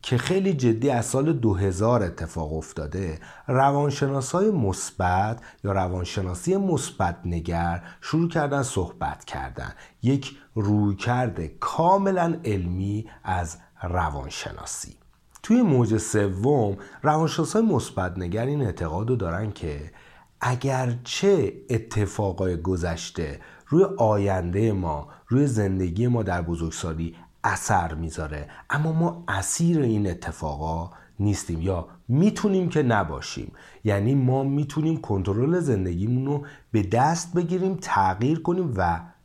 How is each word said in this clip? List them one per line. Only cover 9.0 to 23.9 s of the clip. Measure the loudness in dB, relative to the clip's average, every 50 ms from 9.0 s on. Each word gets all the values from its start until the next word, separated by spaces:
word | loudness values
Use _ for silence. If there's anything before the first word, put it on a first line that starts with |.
| -6 -6 -6 -8 -12
کردن، | -12 -10 -10 -10 -8 -10 -10 -10 -10 -12 -14 -20 -20 _ _ 0
یک | 2 2 2 0 -4 -14 -16 -20 _ _
رویکرد | -2 2 2 4 4 4 2 0 0 -2 -2 0 0 0 -2 -2 -6 -8 -8 -8 -6
کاملاً | -6 -4 -2 0 4 4 4 4 4 2 2 2 2 0 0 -2 -2
علمی | -2 -2 0 0 -2 -2 -2 -2 -2 -2 -4 -4 -8 -16 -12 _
از | -4 -2 -2 -2 -6 -8 -14 -20 _ _ _ -6
روانشناسی. | -2 0 0 0 0 -2 -6 -8 -8 -10 -8 -8 -10 -10 -10 -12 -10 -10 -10 -10 -14 -16 _ _ -20 _ _ _ _ _ -18 0
توی | 4 4 6 6
موج | 6 6 6 4 4 4
سوم | 0 0 2 2 2 2 2 0 0 2 2 4 4 2 0 -2 -4 -10 -18 -18 -2 0
روانشناسای | 2 2 4 2 0 0 0 -2 0 2 2 2
مثبت | 4 2 2 0 -2 -4 -4 -4 -2 -4 -4
نگر | -6 -4 -2 -2 -2
این | -2 0 0 0
اعتقاد | -2 -2 -4 -4 -4 -2 -2 0 0
رو | 0
دارن | 0 0 -2 -2 -2 -4 -4 -6
که | -6 -6 -6 -6 -6 -10 -12 -16 -20 -20 -20 -20 -20 -20 _ _ _
اگرچه | -2 -2 -2 0 0 0 0 0 0 0 -2 -4 -6 -6 -4 2 4 4 6 6 4 0 -2 -6 -6 -2
اتفاقای | -2 -2 -2 -2 0 0 0 0 0 -2 -2 -2 0 0 0 0 0
گذشته | -2 0 0 0 0 0 -2 -4 -4 -8 -10 -6 -6 -6 -6 -6 -12 -16 -20 -20 -20 -6 2
روی | 4 4 4
آینده | 4